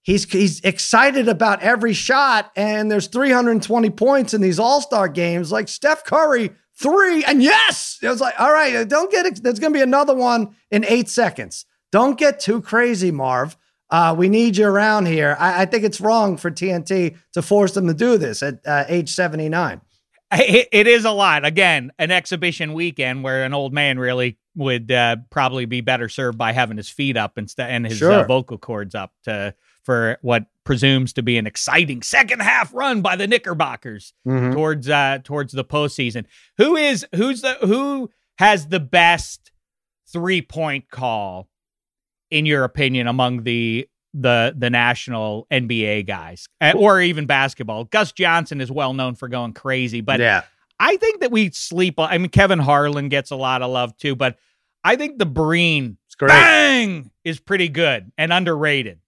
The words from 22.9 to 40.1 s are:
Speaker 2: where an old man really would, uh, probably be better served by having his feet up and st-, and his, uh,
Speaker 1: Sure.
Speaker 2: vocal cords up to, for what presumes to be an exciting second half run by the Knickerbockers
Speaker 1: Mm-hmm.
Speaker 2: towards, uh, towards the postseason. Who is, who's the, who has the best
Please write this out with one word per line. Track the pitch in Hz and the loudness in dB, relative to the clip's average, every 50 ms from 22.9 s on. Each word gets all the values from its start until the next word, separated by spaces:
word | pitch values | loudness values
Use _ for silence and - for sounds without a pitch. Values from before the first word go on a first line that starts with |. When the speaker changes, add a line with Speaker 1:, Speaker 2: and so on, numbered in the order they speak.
| 139 - 135 127 127 135 131 | -4 -4 -4 -4 -4 -6 -6
Speaker 2:
where | 135 131 131 131 | -4 -4 -2 -4
an | 131 143 | -4 -4
old | 143 139 135 | -4 -4 -4
man | 135 147 147 139 131 127 | -2 0 0 0 0 -2
really | 127 123 127 127 123 123 110 _ _ _ _ | -2 -2 -2 -2 -2 -4 -6 _ _ _ _
would, | 170 139 135 123 120 113 110 | -6 -4 -2 -2 -4 -2 0
uh, | 127 123 120 117 117 117 123 _ | 0 2 2 2 0 -4 -8 _
probably | - 147 135 131 127 131 123 | -2 -2 -2 0 -2 -4 -6
be | 113 123 123 | -6 -6 -4
better | 113 127 127 120 120 113 | -2 -2 -2 -2 -4 -8
served | - - 135 123 117 113 | -6 -6 -6 -6 -4 -2
by | 120 110 113 | -4 -2 0
having | 127 123 110 110 | 0 -2 -2 -4
his | 107 101 - | -10 -12 -14
feet | - - 143 139 127 | -8 -6 -4 -2 -2
up | 113 104 101 _ | -2 -4 -4 _
and | 117 104 | -10 -12
st-, | 98 - - 127 120 | -12 -10 -10 -8 -6
and | 127 117 117 | -4 -4 -4
his, | 110 113 104 | -4 -4 0
uh, | 151 175 202 202 | 2 4 4 4
Speaker 1:
Sure. | 147 | 4
Speaker 2:
vocal | - 127 131 127 - 117 | 2 0 0 0 -4 -14
cords | 101 - - 113 104 104 95 - | -14 -10 -10 -10 -8 -8 -10 -10
up | 107 95 92 _ _ _ | -12 -12 -12 _ _ _
to, | 117 107 101 98 101 - _ _ _ _ _ _ | -8 -6 -6 -6 -8 -10 _ _ _ _ _ _
for | - 127 117 113 110 110 _ - | -2 0 2 2 0 -2 _ -2
what | 120 120 113 107 _ _ _ _ | 0 0 0 0 _ _ _ _
presumes | - 139 117 135 139 135 131 127 120 - | -2 0 2 4 4 4 2 0 -2 -4
to | 139 | -4
be | 120 120 120 | -2 0 0
an | 117 107 | 0 -2
exciting | 107 _ - - 135 135 165 175 143 135 120 | -4 _ -8 -4 0 2 0 0 0 -6 -10
second | - - - 269 254 196 - 233 | -8 -2 0 0 2 2 -2 -2
half | 202 214 254 254 214 - 254 | 0 0 0 0 -2 -4 -4
run | 247 277 277 247 208 185 | -4 -2 -2 -2 0 0
by | 196 180 | -2 -2
the | 185 196 | -2 0
Knickerbockers | 196 233 233 233 190 170 156 160 135 120 - _ 127 107 104 - - _ _ _ | 0 0 0 0 -4 -2 -2 -2 -4 -4 -12 _ -16 -16 -16 -18 -20 _ _ _
Speaker 1:
Mm-hmm. | 127 131 131 123 127 131 | -2 -2 0 0 0 0
Speaker 2:
towards, | 147 156 156 156 147 120 135 | 0 -2 -2 -2 -4 -2 0
uh, | 151 143 139 135 139 135 131 | 0 2 2 0 -2 -6 _
towards | - 143 147 143 - - | -10 -8 -8 -8 -8 -8
the | 135 127 | -10 -8
postseason. | _ - 151 147 139 - - 131 120 107 123 104 _ _ _ _ _ _ | _ -4 -4 -2 -4 -4 -6 -6 -6 -6 -8 -12 _ _ _ _ _ _
Who | - 226 302 330 | 2 2 4 4
is, | 311 302 285 262 175 285 _ - | 2 2 0 0 -2 -6 _ -2
who's | 175 220 269 269 226 247 | -2 -2 -2 -2 -4 -4
the, | 262 254 277 | -6 -4 -2
who | 262 190 214 262 277 285 277 269 254 - _ _ _ _ _ - | 0 0 0 0 0 -4 -4 -6 -8 -10 _ _ _ _ _ 2
has | 185 214 208 185 147 151 | 4 4 4 2 -2 -4
the | 180 185 | -4 -4
best | 147 120 - 175 170 170 170 160 - - - - _ _ _ _ _ _ _ _ _ _ _ _ _ _ | -4 0 2 4 4 4 2 0 -4 -12 -16 -20 _ _ _ _ _ _ _ _ _ _ _ _ _ _